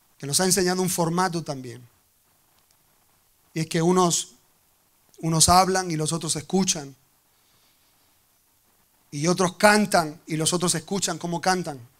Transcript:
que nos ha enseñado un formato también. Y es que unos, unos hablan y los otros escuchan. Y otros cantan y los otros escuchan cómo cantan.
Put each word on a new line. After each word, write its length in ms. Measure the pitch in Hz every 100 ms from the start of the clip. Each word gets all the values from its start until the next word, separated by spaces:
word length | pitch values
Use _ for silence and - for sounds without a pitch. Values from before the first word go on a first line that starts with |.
| _ _
que 80 | 139
nos 140 | 143
ha 40 |
enseñado 380 | 190 190 180 185
un 80 | 180
formato 520 | - 165 170 185 170
también. 420 | 156 139 127 117 120 _ _ _ _ _ _ _ _ _ _ _ _ _ _ _ _
Y 60 | 160
es 60 | 160
que 140 | 170
unos, 540 | 165 185 175 156 - - _ _ _ _ _ _ _ -
unos 300 | 160 160 156
hablan 420 | 180 185 185 185
y 60 | 156
los 160 | 151
otros 240 | 156 160 156
escuchan. 580 | 143 190 190 160 139 135 _ _ _ _ _ _ _ _ _ _ _ _ _ _ _ _ _ _ _ _ _
Y 160 | 147 160
otros 280 | 180 180 -
cantan 640 | 208 208 202 202 160 147 -
y 100 | 156
los 160 | 156
otros 220 | 175 175
escuchan 440 | 165 - 196 190 160
cómo 220 | 170 165
cantan. 400 | 185 185 170 135 117 _